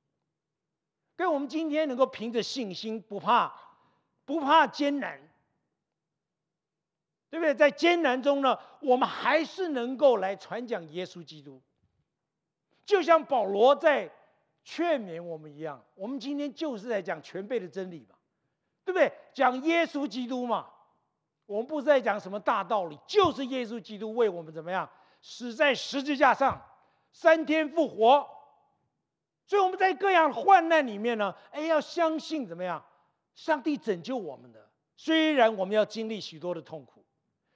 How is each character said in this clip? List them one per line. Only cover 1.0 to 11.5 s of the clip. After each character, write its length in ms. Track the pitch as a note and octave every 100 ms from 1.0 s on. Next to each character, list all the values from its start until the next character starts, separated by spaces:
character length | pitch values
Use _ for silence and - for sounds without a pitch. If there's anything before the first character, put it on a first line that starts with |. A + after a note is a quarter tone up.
| _ -
跟 180 | F4+
我 60 | C#4+
们 80 | C#4
今 200 | D#4 D#4+
天 200 | D4 D#4
能 100 | B3
够 80 | C4+
凭 260 | - A3+
着 120 | A3+
信 280 | G3 C#4 G#3+
心， 300 | F3 A3 A3
不 180 | - G3+
怕， 320 | E3 A#3 E3+ - - _ _ _ _ _ -
不 140 | D#4
怕 280 | C4+ D#4+ C4+
艰 320 | - C#4+ C#4+
难， 200 | F3+ C#3 D3+ _ _ _ _ _ _ _ _ _ _ _ _ _ _ _ _ _ _ _ _
对 80 | D#4+
不 60 | D#4+
对？ 100 | C#4+
在 160 | D4
艰 300 | C#4+ E4+ F4
难 180 | D4 B3+
中 220 | C4 C#4
呢， 120 | C4 G#3+ - _
我 160 | C#4+ B3
们 140 | A3+
还 340 | - A#3+ D4+
是 260 | D4+ - F4+
能 280 | C4 A#3+ B3+
够 200 | C#4+ A3
来 180 | F#3+ G3
传 300 | - G#3 A#3+
讲 220 | G#3 D#3+
耶 120 | E3
稣 200 | F3+ F3+
基 180 | D3+ D#3
督。 180 | C#3+